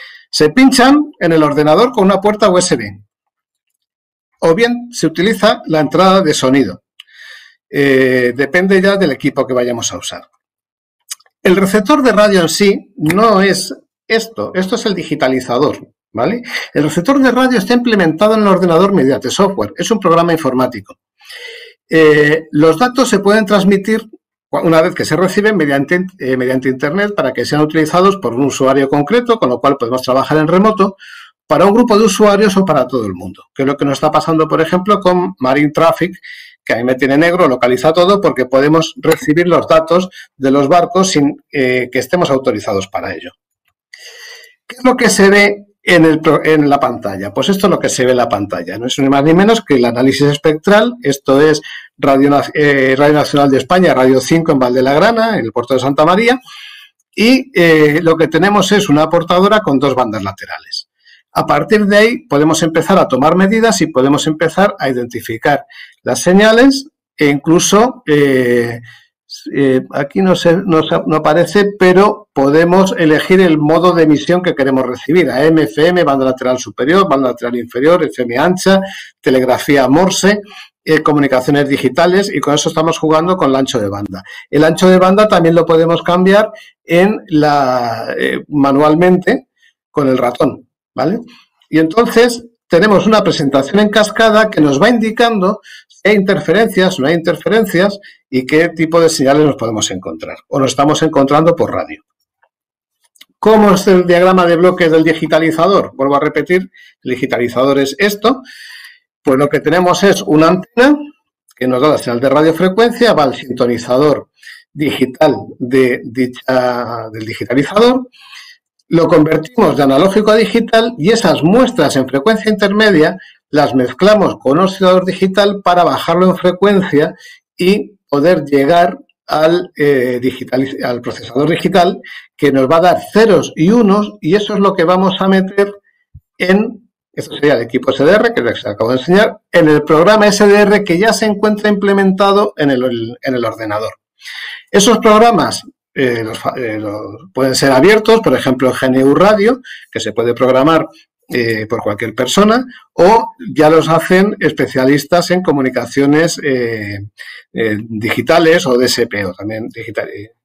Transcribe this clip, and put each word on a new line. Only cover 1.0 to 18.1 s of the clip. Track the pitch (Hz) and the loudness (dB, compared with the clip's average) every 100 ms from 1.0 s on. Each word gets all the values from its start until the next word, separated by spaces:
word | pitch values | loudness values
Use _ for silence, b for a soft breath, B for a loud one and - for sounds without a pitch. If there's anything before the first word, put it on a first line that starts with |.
| 302 - | 0 -4
en | 175 | -2
el | 160 | 0
ordenador | 151 143 151 160 247 | 0 0 2 2 0
con | 254 190 | 0 0
una | 196 | 0
puerta | 208 208 214 | -2 0 0
U | 180 | 2
S | 170 143 | 0 -4
B. | 104 98 _ _ _ _ _ _ _ _ _ _ _ _ _ - 165 | -6 -14 _ _ _ _ _ _ _ _ _ _ _ _ _ -4 0
O | |
bien | 165 233 240 - | 0 0 -2 -10
se | - 160 | -4 -4
utiliza | 160 190 - 208 247 - | -2 -2 0 0 -2 -2
la | 156 | -2
entrada | 147 160 190 190 | 0 2 2 2
de | 165 | 0
sonido. | 143 131 139 110 92 _ _ B B B B B B _ | 0 0 2 0 -4 _ _ B B B B B B _
Eh, | 143 139 131 131 127 123 120 | -2 0 2 2 0 -2 -2
depende | 147 180 190 190 | -4 -2 0 2
ya | 190 196 | 2 0
del | 180 | -2
equipo | 131 147 135 131 | -2 -4 -4 -4
que | |
vayamos | 127 123 117 - | -2 -4 -4 -8
a | 92 | -10
usar. | - 85 - _ _ _ _ _ _ _ - - _ _ | -14 -16 -18 _ _ _ _ _ _ _ -20 -20 _ _
El | 196 185 | 0 2
receptor | 190 214 202 302 | 0 0 0 0
de | 262 | 2
radio | 208 208 190 | 2 2 2
en | 165 | 0
sí | - 202 196 - - | 0 0 0 -6 -6
no | 151 180 226 190 | -2 2 2 2
es | 196 190 - - _ _ - | 2 -2 -6 -16 _ _ -6
esto. | 226 226 - - | -4 -4 -10 -8
Esto | 185 185 240 | -6 -4 -4
es | 220 | -4
el | 180 | -6
digitalizador, | 147 147 135 131 123 123 139 - - _ _ | -6 -4 -2 -2 -2 -2 -2 -4 -14 _ _
¿vale? | 107 135 240 240 B B | -6 -4 -4 -8 B B
El | - | -4
receptor | 151 175 175 277 | -4 -2 0 2
de | 262 | 2
radio | 240 262 240 | 2 0 0
está | 190 | 0
implementado | 247 240 214 165 | 0 0 0 0